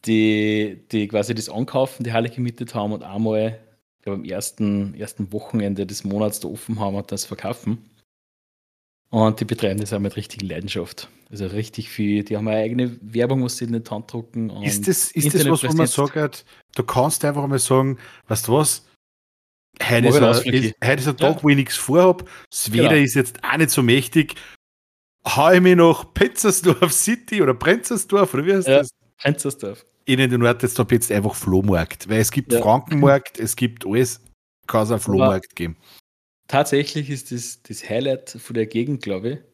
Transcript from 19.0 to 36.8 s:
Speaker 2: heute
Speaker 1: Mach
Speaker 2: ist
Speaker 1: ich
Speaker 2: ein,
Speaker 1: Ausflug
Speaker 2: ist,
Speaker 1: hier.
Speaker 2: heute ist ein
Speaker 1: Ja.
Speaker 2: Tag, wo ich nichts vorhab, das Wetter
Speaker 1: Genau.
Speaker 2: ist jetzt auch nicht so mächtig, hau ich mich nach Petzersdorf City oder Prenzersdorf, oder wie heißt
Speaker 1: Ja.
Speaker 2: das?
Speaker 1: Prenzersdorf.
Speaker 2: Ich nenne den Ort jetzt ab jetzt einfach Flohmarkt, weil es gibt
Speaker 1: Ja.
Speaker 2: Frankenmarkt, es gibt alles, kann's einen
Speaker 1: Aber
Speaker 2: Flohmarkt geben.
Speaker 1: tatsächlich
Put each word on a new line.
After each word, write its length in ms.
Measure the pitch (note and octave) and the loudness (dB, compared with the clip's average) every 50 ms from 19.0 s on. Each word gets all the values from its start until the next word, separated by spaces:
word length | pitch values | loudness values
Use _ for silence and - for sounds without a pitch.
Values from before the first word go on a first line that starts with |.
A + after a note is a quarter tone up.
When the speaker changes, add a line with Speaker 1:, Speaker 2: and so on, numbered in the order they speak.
| _ _ _ _ _ _ _ _ _ _ _ _ _ _ _ - | _ _ _ _ _ _ _ _ _ _ _ _ _ _ _ -8
Speaker 2:
heute 200 | - - A#2+ A#2 | -2 0 2 4
Speaker 1:
Mach 60 | A#2+ - | 4 6
Speaker 2:
ist 60 | B2+ | 6
Speaker 1:
ich 60 | D3 | 6
Speaker 2:
ein, 20 | B2+ | 6
Speaker 1:
Ausflug 300 | A#2 A#2 B2 - B2 A#2+ | 6 4 2 2 2 0
Speaker 2:
ist, 80 | B2+ | 0
Speaker 1:
hier. 120 | A#2 A2 G#2+ _ - | 0 0 -4 _ 0
Speaker 2:
heute 160 | A#2+ C3+ C#3+ | 0 0 2
ist 80 | B2+ D3+ | 0 -4
ein 80 | C3+ - | -2 2
Speaker 1:
Ja. 140 | C3 C#3 | 2 0
Speaker 2:
Tag, 120 | D#3+ - D3 | 2 2 4
wo 40 | D3+ | 4
ich 80 | C#3+ | 4
nichts 200 | C#3 C3+ B2+ - | 4 2 -2 -4
vorhab, 520 | - - - C3+ E3+ F3+ F#3 F3+ F#3 - - - - - _ | -8 -4 2 4 6 6 6 4 2 -4 -16 -18 -20 -20 _
das 220 | - - - G#2+ | -10 -8 -6 -2
Wetter 160 | G#2+ A#2 B2+ - | 2 2 4 6
Speaker 1:
Genau. 120 | D#3+ D3+ | 6 4
Speaker 2:
ist 120 | C#3+ C3 A2+ | 4 4 2
jetzt 280 | C#3 C3 - - - - | 0 -2 -2 -4 -10 -6
auch 120 | - B2+ | -4 0
nicht 140 | D3+ D#3+ C#3+ | 0 2 2
so 120 | - - | 2 2
mächtig, 520 | B2+ A#2 A#2+ C#3 - - - D#3+ D3 - - - - - - _ _ _ _ _ _ _ _ _ _ _ _ _ _ | 4 4 4 4 2 2 2 0 0 0 -4 -16 -18 -20 -20 _ _ _ _ _ _ _ _ _ _ _ _ _ _
hau 240 | - - C3 D3 E3 | -4 0 4 6 6
ich 80 | F#3 F#3 | 6 8
mich 160 | F3+ F3+ F3+ | 8 6 8
nach 360 | F3 E3+ E3 D#3+ - - - _ | 8 8 6 6 4 -2 -10 _
Petzersdorf 800 | - G3+ - - - - G#3+ F#3 - - F3+ D#3 - F#3+ E3+ | 0 0 2 2 0 0 2 0 2 2 2 4 4 2 2
City 500 | C#3 - - - A#3 A#3+ _ - A3 G#3 | 2 0 0 0 -2 -4 _ -6 0 2
oder 120 | E3 C3 B2+ | 2 2 2
Prenzersdorf, 800 | A#2 - D#3 G3 A#3 - - A#3+ G3+ - - G3 G3+ G3 - - | 0 2 2 2 2 0 -4 -4 -4 -2 0 2 2 2 2 0
oder 120 | C3 D3 | -2 0
wie 80 | F3+ G3 | 0 0
heißt 140 | F#3+ F3 C3+ | 0 2 4
Speaker 1:
Ja. 100 | C3+ C#3+ | 4 4
Speaker 2:
das? 120 | C#3+ B2+ _ _ _ _ _ _ | 4 2 _ _ _ _ _ _
Speaker 1:
Prenzersdorf. 640 | - C#3 D3 - - C#3+ - - - G2 G#2 - _ _ _ _ _ | -2 -2 -2 -2 -4 -8 -8 -6 -10 -12 -12 -14 _ _ _ _ _
Speaker 2:
Ich 120 | - C3 | 0 2
nenne 120 | B2+ C3+ B2 | 2 4 2
den 140 | B2 A#2+ | 4 4
Ort 200 | A#2 A#2+ A#2+ A#2+ | 4 4 4 2
jetzt 160 | - B2 - - | 0 -2 0 0
ab 100 | A#2+ - | 0 2
jetzt 180 | B2 A2+ A2+ - | 2 0 2 0
einfach 220 | G#2+ G#2 G2 G#2+ - | 0 0 0 -2 -4
Flohmarkt, 760 | - - G2 F#2 F#2+ F#2+ G#2 F#2+ E2+ E2 - - - - F#2 | -4 -2 2 2 2 4 2 2 2 0 -2 -8 -16 -8 -2
weil 120 | A2 A2 | 0 0
es 100 | G#2+ - | 0 0
gibt 220 | - C#3+ B2+ - | -2 -4 -2 0
Speaker 1:
Ja. 80 | A#2+ A#2 | 0 2
Speaker 2:
Frankenmarkt, 760 | A2+ G#2 A2 C3 - - E3 C#3+ C#3+ C#3 C#3 C#3 - - _ - | 4 4 2 2 2 -2 0 4 6 6 6 4 2 -6 _ -8
es 180 | A2 G#2+ - | -6 -6 -2
gibt 300 | - B2+ A#2 A2+ - - | -2 -2 -4 -4 -6 -6
alles, 340 | F#2+ G2+ A#2+ C3 A#2 - - _ _ _ _ _ _ _ _ _ | -2 0 0 0 0 -2 -12 _ _ _ _ _ _ _ _ _
kann's 240 | - - A2+ G#2+ G#2+ | -2 0 0 0 0
einen 40 | A#2 | -2
Speaker 1:
Aber 60 | G#2 - | -4 -2
Speaker 2:
Flohmarkt 500 | - A#2+ B2+ C3 A#2+ G2 F#2+ - - _ | 0 2 4 4 4 2 0 -4 -8 _
geben. 200 | - E2+ E2 D#2+ _ _ _ - - _ _ _ _ _ _ _ _ _ _ | -8 -8 -8 -8 _ _ _ -20 -20 _ _ _ _ _ _ _ _ _ _
Speaker 1:
tatsächlich 600 | - C#3 D3 - - C#3 | 0 0 2 2 0 -2